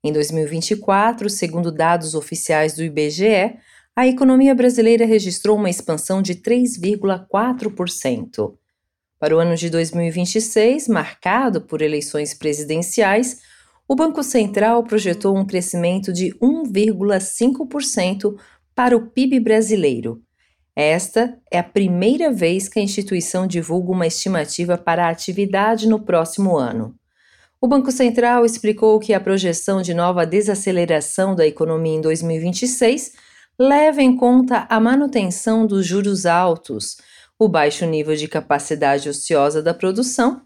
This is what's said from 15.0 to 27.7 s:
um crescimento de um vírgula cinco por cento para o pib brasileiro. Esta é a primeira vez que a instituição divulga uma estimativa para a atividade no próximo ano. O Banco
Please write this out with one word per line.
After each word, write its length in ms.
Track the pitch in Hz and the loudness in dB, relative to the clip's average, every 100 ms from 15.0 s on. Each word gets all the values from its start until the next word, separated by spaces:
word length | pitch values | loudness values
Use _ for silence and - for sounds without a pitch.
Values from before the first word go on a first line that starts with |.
| 190 175 196 | 0 -2 0
um 80 | 196 | 0
crescimento 680 | 196 180 175 175 170 185 196 | -2 -4 -4 -2 -2 -2 -4
de 220 | 175 185 - | -4 -4 0
um 220 | 247 320 | 0 0
vírgula 580 | 277 196 214 185 202 190 | -2 0 0 0 0 0
cinco 460 | 196 - 247 262 | -2 0 0 0
por 160 | 262 294 | -6 -6
cento 560 | 277 - 180 196 247 - - _ _ | -4 -2 -2 -2 -4 -6 -20 _ _
para 200 | - 247 | 0 2
o 120 | 233 233 | 2 0
pib 320 | - 262 262 | -2 2 2
brasileiro. 840 | 226 220 214 208 147 117 117 113 _ _ _ _ _ | 4 2 2 2 2 0 -6 -10 _ _ _ _ _
Esta 640 | - 151 170 180 220 240 - _ | 0 2 0 0 -2 -2 -4 _
é 80 | 175 | -4
a 40 | |
primeira 680 | 175 202 190 180 202 285 320 | -2 0 0 2 2 2 0
vez 360 | 214 170 185 190 | 0 0 0 -2
que 120 | 220 | -4
a 20 | |
instituição 640 | 196 196 196 185 - 185 | -2 -4 -4 -4 -2 -4
divulga 460 | 185 170 160 175 180 | -2 -4 -4 -4 -2
uma 160 | 185 165 | -2 -2
estimativa 680 | - 196 180 147 - 175 | -2 -4 -4 -4 -6 -2
para 300 | 175 175 170 | -2 0 0
a 40 | 170 | 0
atividade 760 | 165 - 185 196 190 214 226 220 | -2 -6 -4 -2 0 0 2 2
no 120 | 214 | 0
próximo 580 | 214 175 160 - 196 160 | 2 0 0 -2 0 0
ano. 380 | 127 113 107 - _ _ _ _ _ _ | -2 -6 -8 -14 _ _ _ _ _ _
O 60 | |
Banco 240 | 247 | 2